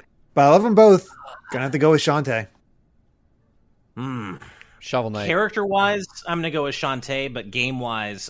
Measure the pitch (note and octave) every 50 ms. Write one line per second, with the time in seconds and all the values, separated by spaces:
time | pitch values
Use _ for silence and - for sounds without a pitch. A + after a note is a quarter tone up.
0 | _ _ _ _ _ _ - D#3+ C#3 C#3 D3+ F#3+ G#3 A#3+ G#3+ G3 A3 G#3+ G3 F3
1 | - - - - - - - - - - - B2+ C3 C#3 C3 D3 C#3+ D#3 D#3+ D3
2 | - D#3+ C#3+ D3+ C#3+ C3 B2 A2+ A2 - _ _ _ _ _ _ _ _ _ _
3 | _ _ _ _ _ _ _ _ _ _ _ _ _ _ _ _ _ _ _ -
4 | B2+ C3+ C3 B2 G#2+ G2 F2+ - - - - - - _ _ _ - - - B2+
5 | A#2 A2+ G#2+ G#2 G#2 - E3 F3+ G#3+ G#3 - A3 G3+ G3 F#3+ G3 G3 G3+ G#3 G#3
6 | F#3+ - - - - E3+ E3+ E3+ E3 E3 D3 D#3 C#3+ C#3+ C3 - - C#3+ C3+ B2+
7 | B2 - C#3 C3+ C3+ C3+ B2 A#2+ G#2 G#2 F#2+ B2 B2 B2+ C3 B2+ B2 A#2+ A2+ A2
8 | G#2+ G#2 G#2 F#2+ - -